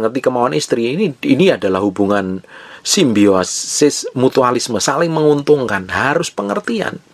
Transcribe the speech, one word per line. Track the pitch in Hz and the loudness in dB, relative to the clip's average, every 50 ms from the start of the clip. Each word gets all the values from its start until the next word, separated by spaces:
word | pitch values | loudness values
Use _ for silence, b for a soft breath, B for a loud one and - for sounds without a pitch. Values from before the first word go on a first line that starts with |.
ngerti | 110 110 123 135 | 0 -2 -4 0
kemauan | - 139 127 123 120 131 151 151 | -2 0 0 0 0 0 0 -2
istri. | - - 135 120 117 120 139 185 | -2 -2 -2 -2 -2 -2 -2 -2
Ini, | 220 165 131 - | -2 -2 -4 -4
ini | - 143 131 131 185 185 127 | 0 0 2 4 4 2 2
adalah | 95 104 95 95 92 | 2 0 0 0 0
hubungan | 101 104 92 101 101 98 101 101 95 92 95 92 - B B B B B B B | 0 -2 0 0 0 0 0 0 -2 -4 -6 -8 -10 B B B B B B B
simbiosis | B - - 202 165 123 107 104 101 101 95 92 90 - - - - - - - 151 143 - - - 494 - 131 | B -2 0 2 2 2 4 4 4 4 4 2 0 -2 -4 -8 -8 -6 0 2 2 2 2 0 -8 -8 -4 0
mutualisme, | 127 131 - 135 127 123 123 117 - - 117 98 | 0 2 2 2 2 2 0 -2 -4 -4 -4 -2
saling | - - 135 147 170 165 160 | -2 0 0 0 0 0 0
menguntungkan, | 156 151 151 147 143 143 147 151 139 127 107 101 98 92 95 92 | 2 2 2 2 2 4 4 2 4 2 -2 -4 -4 -4 -4 -4
harus | 95 117 135 147 170 170 - - | -2 0 0 0 0 -2 -4 -6
pengertian. | - 202 202 - 208 - - 233 208 - - - - _ _ | -6 -4 -2 -4 -4 -4 -4 -4 -4 -4 -4 -6 -10 _ _